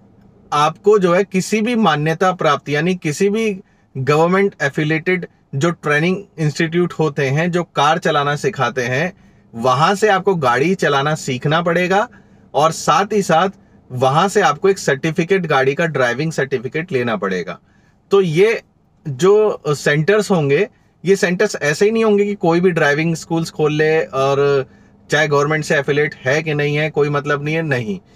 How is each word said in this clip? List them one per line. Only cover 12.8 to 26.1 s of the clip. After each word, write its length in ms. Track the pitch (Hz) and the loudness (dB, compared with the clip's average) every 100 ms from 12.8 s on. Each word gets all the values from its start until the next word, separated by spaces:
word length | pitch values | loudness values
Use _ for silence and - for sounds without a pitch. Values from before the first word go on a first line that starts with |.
| - 156 202 | 0 0 2
ही 80 | 208 | 0
साथ 280 | 190 160 196 - _ _ - | 2 2 0 -4 _ _ -14
वहाँ 360 | 127 131 143 196 | -2 0 2 2
से 140 | 202 | 2
आपको 280 | 170 151 190 | 2 2 0
एक 100 | 190 | 0
certificate, 680 | - 135 160 156 165 190 165 | -2 -2 -2 -2 0 0 0
गाड़ी 300 | 139 135 139 | 0 0 0
का 100 | 165 | -2
driving 460 | 135 120 117 156 | 0 0 -2 -4
certificate 600 | 156 135 123 117 156 170 | -4 -4 -4 -6 -8 -4
लेना 240 | 131 120 107 | -4 -2 -4
पड़ेगा। 440 | 98 92 87 82 _ _ _ _ - | -4 -4 -6 -12 _ _ _ _ 0
तो 100 | 196 | 2
ये 400 | 185 156 214 220 - _ _ _ 156 | 2 2 2 0 -8 _ _ _ -12
जो 540 | 127 180 214 214 - 151 | 0 4 4 2 0 -4
centers 640 | 143 165 147 156 214 208 | -2 0 0 2 2 2
होंगे, 380 | 180 139 143 214 _ _ _ 160 | 0 2 0 0 _ _ _ 0
ये 100 | 196 | 2
centers 420 | 180 180 214 - | 2 0 -2 -2
ऐसे 240 | 147 151 208 | -4 2 2
ही 60 | |
नहीं 120 | 226 | 2
होंगे 220 | 220 202 202 | 2 2 0
कि 100 | 202 | -2
कोई 240 | 170 170 | 0 2
भी 120 | 185 | 2
driving 440 | 165 143 143 165 160 | 2 0 0 -2 -4
schools 340 | - 165 160 | -4 -4 -4
खोल 240 | - 151 | -2 0
ले 300 | 151 156 160 | 2 2 2
और 600 | - 131 139 139 143 139 131 - _ _ - | 0 -2 0 2 2 0 -4 -12 _ _ -4
चाहे 160 | 151 156 | 0 2
government 380 | 143 147 156 151 | 0 0 -2 -2
से 100 | 156 | -2
affiliate 400 | 135 143 151 | 0 0 -2